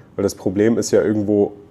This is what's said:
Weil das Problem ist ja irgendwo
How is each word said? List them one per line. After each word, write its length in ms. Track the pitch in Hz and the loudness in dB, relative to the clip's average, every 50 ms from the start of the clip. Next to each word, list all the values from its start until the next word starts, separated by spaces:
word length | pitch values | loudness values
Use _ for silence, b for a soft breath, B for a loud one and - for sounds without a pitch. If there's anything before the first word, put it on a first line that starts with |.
| B B B - | B B B -4
Weil 60 | 101 | -4
das 120 | 95 - | -4 -4
Problem 420 | - - 104 92 104 104 117 117 110 | -4 -6 -4 0 0 2 2 2 0
ist 140 | 107 - | 0 0
ja 100 | 117 101 | 2 2
irgendwo 540 | - 101 107 107 101 101 104 101 101 - - - - - | 2 2 0 0 0 0 2 2 2 0 -2 -8 -20 -20